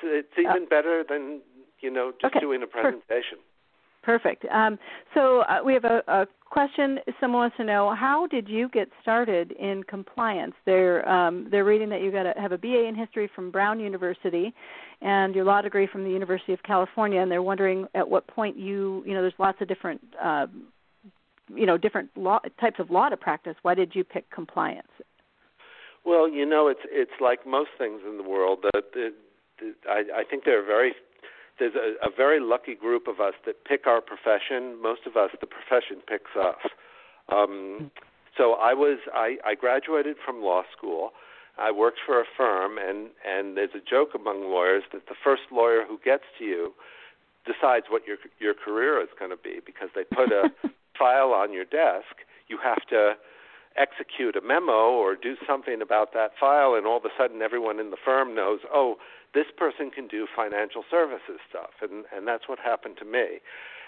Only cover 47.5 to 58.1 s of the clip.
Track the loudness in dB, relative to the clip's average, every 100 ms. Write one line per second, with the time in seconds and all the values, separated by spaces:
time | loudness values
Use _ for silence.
47.5 | 0 2 2 2 -4 -4 -12 -12 _ -2
48.5 | -2 -2 -2 0 0 -2 -8 -12 -12 -12
49.5 | -14 -16 -14 -10 -8 -6 0 2 4 2
50.5 | 0 -12 -12 _ 0 4 4 4 2 0
51.5 | -4 -6 0 2 0 -8 -20 -20 -20 _
52.5 | -6 -2 -2 0 2 2 2 -10 -20 -20
53.5 | -20 _ -2 -2 -2 -12 -4 -4 -4 0
54.5 | 0 2 4 4 4 0 0 -6 -8 -4
55.5 | -4 -4 -8 0 0 2 0 -4 0 4
56.5 | 6 6 4 2 0 -2 -2 -2 0 -4
57.5 | -2 -4 -4 -8 -6 0